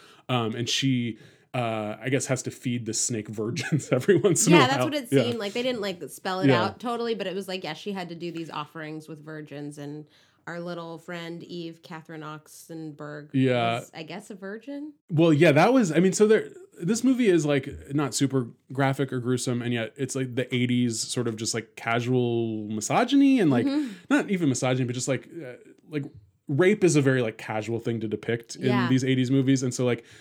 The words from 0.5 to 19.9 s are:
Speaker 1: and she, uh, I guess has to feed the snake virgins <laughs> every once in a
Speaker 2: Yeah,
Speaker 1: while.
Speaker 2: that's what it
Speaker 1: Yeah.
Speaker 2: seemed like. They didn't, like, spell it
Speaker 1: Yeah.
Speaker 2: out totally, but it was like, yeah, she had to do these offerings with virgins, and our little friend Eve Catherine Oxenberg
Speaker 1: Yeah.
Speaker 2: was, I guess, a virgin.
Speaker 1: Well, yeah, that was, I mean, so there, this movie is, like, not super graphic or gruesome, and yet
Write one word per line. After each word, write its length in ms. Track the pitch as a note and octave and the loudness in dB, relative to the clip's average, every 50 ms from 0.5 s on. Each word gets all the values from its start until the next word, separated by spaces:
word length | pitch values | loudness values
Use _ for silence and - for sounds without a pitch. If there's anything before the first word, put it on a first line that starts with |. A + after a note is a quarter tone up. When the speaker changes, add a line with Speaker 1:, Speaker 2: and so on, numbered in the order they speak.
| A#2 | -2
Speaker 1:
and 120 | A#2+ A#2 | -4 -4
she, 500 | - - - C3+ C3+ B2+ B2 A#2+ A2+ - - - - _ _ _ _ - | -2 -2 0 0 2 2 0 -2 -4 -6 -10 -16 -20 _ _ _ _ -6
uh, 420 | B2+ A#2+ A2+ A2 G#2+ G#2+ G#2 A2 - | -4 -4 -2 -4 -4 -4 -6 -8 -10
I 80 | A2+ C3 | -6 -4
guess 160 | C#3 B2 - | -2 -2 0
has 180 | - C3 - - | -2 -4 -4 -4
to 80 | B2 | -8
feed 340 | - - - B2+ A#2+ A#2+ A2+ | -10 -6 -6 -4 -4 -4 -4
the 80 | A2 G#2+ | -4 -4
snake 360 | - - - A#2+ G#2+ G2+ G#2+ | -4 -2 -2 -4 -4 -6 -6
virgins 600 | G#2 A2+ G#2+ A#2 E3+ - - - D#3+ C#3 - - | -6 -6 -4 -4 -4 -6 -2 -2 -2 -2 2 2
<laughs> 20 | C3 | 0
every 240 | B2 - G3+ F#3 | 2 4 4 4
once 280 | D3+ G3+ G3 D3+ - - | 6 4 4 2 4 6
in 60 | E3 | 8
a 60 | E3+ | 8
Speaker 2:
Yeah, 40 | - - | 8 8
Speaker 1:
while. 60 | - | 6
Speaker 2:
that's 140 | C4+ - B2+ | 4 2 0
what 100 | G#2+ D4+ | 0 0
it 120 | D4 A#3+ - | -4 -2 2
Speaker 1:
Yeah. 140 | C3+ C3+ - | 2 2 4
Speaker 2:
seemed 160 | A#3+ A#3 A3 | 2 -2 -4
like. 140 | G3+ G3+ G3 | -6 -6 -4
They 100 | A#3+ B3 | -4 -2
didn't, 160 | B3+ B3 G#3+ | -2 -4 -4
like, 240 | G#3 G3 F3+ F3 D3 C3+ | -4 -6 -6 -8 -12 -14
spell 320 | - - - F#3+ F#3 F#3+ | -14 -8 -6 -6 -2 2
it 60 | F3+ C3+ | 4 4
Speaker 1:
Yeah. 160 | B2+ F3 F#3 | 4 4 2
Speaker 2:
out 140 | G3 - - | -2 -4 -6
totally, 340 | A3+ B3 A#3+ A3+ A#3 A#3 A3+ | -8 -6 -4 -4 -4 -4 -4
but 120 | F#3+ G3 | -4 -4
it 60 | F#3 E3+ | -6 -6
was 120 | G3+ F#3+ | -6 -6
like, 160 | F#3+ F#3 F#3 F3+ | -6 -8 -8 -8
yeah, 100 | D3+ D#3 | -8 -10
she 200 | - - G#3 G3 | -8 -8 -8 -6
had 160 | F#3+ F3 E3+ | -6 -8 -8
to 60 | E3+ | -10
do 140 | D#3+ F3 E3+ | -8 -8 -8
these 180 | D#3 E3 E3 D3+ | -8 -8 -10 -8
offerings 580 | - D3+ D3 - - D#3+ D#3 D3+ D#3 D#3 D#3 | -8 -10 -10 -10 -12 -12 -12 -10 -10 -12 -12
with 160 | E3 D#3+ D3 D3 | -14 -16 -16 -14
virgins, 540 | D#3 D#3 D#3 D3+ D3 C#3+ D3 D3 C#3+ D3 | -14 -14 -14 -14 -12 -12 -12 -12 -12 -12
and 280 | D3 C#3+ D3 D3+ D3+ D3 - _ _ _ _ _ _ _ | -12 -12 -12 -12 -14 -16 -18 _ _ _ _ _ _ _
our 140 | D3+ E3+ F3 | -12 -12 -10
little 380 | E3+ F3 E3+ F3 E3+ E3 E3 | -8 -8 -10 -10 -10 -12 -14
friend 460 | D#3+ - F3+ F3 E3+ E3+ E3 E3+ E3 - | -14 -12 -12 -12 -10 -10 -10 -12 -12 -14
Eve 380 | - F3 F3 E3 E3 E3 - - | -12 -12 -10 -10 -12 -14 -16 -16
Catherine 380 | - E3 D#3+ D3+ - D#3+ D#3 D3+ | -16 -16 -16 -14 -14 -14 -12 -12
Oxenberg 1040 | D3+ D3+ D3+ - - - - - - E3 D#3+ D#3+ D#3 D3 D3 D3+ D3 D3+ D3+ D3 D3 C#3 | -12 -14 -14 -16 -20 -20 -20 -18 -16 -14 -12 -12 -12 -12 -14 -14 -14 -12 -14 -12 -4 0
Speaker 1:
Yeah. 460 | C3+ C3 B2+ B2 A#2+ A#2 A#2 A#2 C3 | 2 2 2 2 2 2 0 -2 -4
Speaker 2:
was, 120 | - - - | -6 -10 -14
I 100 | E3+ D#3+ | -16 -14
guess, 260 | D#3 E3+ G#3+ G#3+ - | -12 -14 -14 -14 -16
a 60 | G#3 | -16
virgin. 580 | F3+ G3 F#3+ G#3 A3+ - C#4 C#4+ C#4+ D4 D4+ - _ _ - | -14 -12 -12 -12 -12 -12 -12 -12 -12 -12 -14 -16 _ _ -4
Speaker 1:
Well, 220 | E3 D3+ E3+ E3+ D3+ | 2 4 6 6 6
yeah, 180 | C#3 F3 D#3+ C3+ | 6 6 6 8
that 200 | D3+ F3+ A#3 C4 | 6 6 6 6
was, 180 | C4 G#3+ D#3 | 4 4 4
I 80 | D3 E3 | 2 4
mean, 140 | F#3 F#3+ - | 4 4 4
so 140 | - G#3+ | 4 6
there, 220 | G#3+ A3 E3+ - - - - - - _ - | 6 6 4 2 -2 -12 -18 -20 -20 _ -6
this 220 | F3 F3 A3+ A#3 A#3+ | -2 -2 0 2 2
movie 240 | C4 B3+ A#3+ B3 | 2 2 4 4
is, 180 | G3 F3 D#3+ D3+ | 4 4 4 4
like, 240 | D3 C#3+ C3+ C#3 C#3+ - D2+ - - C#3 | 2 2 0 0 -4 -8 -12 -10 -4 -2
not 200 | D#3 D3 B2 - | -2 -2 -2 0
super 340 | - C#3 C3 C3+ C3 A#2 A#2 - _ _ - | 0 0 2 2 0 -2 -2 -8 _ _ -8
graphic 400 | C3 C3+ C#3 C3+ C3+ D3 C#3 - | -2 0 2 2 2 0 -2 -4
or 80 | C3 B2+ | -4 -4
gruesome, 420 | A2+ B2 B2+ A#2+ - C3 B2 A#2+ | -2 0 -2 0 0 -2 -2 -2
and 120 | A#2 A#2+ A#2+ | -2 -2 -2
yet 200 | A#2 A2+ A2 | -2 -2 -4